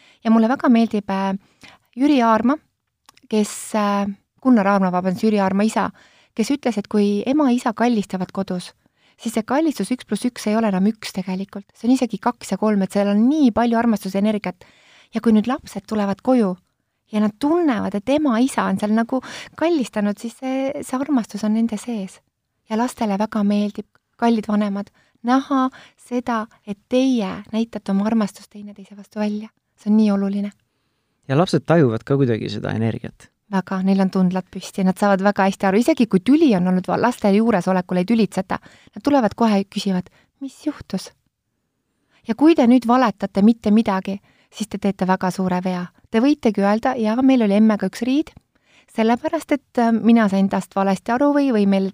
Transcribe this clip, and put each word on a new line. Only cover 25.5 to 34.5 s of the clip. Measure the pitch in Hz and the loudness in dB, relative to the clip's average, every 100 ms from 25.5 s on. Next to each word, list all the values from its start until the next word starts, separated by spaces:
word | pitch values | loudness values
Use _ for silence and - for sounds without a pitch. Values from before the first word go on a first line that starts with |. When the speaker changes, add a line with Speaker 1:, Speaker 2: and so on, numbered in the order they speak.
| 269 262 - - _ | -2 -2 -6 -18 _
Speaker 1:
seda, | - 247 247 233 220 _ - | -8 -6 -4 -6 -6 _ -14
et | 202 _ | -14 _
teie | 254 269 247 190 185 208 | 0 2 0 -2 -8 -8
näitate | 214 226 208 - | -6 -4 -6 -4
oma | 196 208 | -2 0
armastust | 226 208 - - | 0 -2 -6 -20
teineteise | 208 208 202 196 202 | -20 -20 -20 -20 -20
vastu | 196 214 | -16 -6
välja. | 214 208 220 _ _ _ | -4 -6 -10 _ _ _
See | - | 0
on | 214 | 4
nii | 214 | 4
oluline. | 196 196 202 202 - _ _ _ _ _ _ - | 2 -2 -4 -6 -10 _ _ _ _ _ _ -2
Speaker 2:
Ja | 135 | 0
lapsed | 185 160 - | 2 0 2
tajuvad | 165 135 110 | 4 4 0
ka | - 139 | -2 0
kuidagi | 135 110 - | 0 0 -4
seda | 104 95 104 | -6 -6 -2
energiat. | 113 104 85 - - _ _ | -2 -4 -10 -16 -20 _ _
Speaker 1:
Väga, | 196 185 190 | -6 -4 -4
neil | 190 196 | 0 2
on | 190 | 2
tundlad | 190 185 185 - | 2 0 0 -8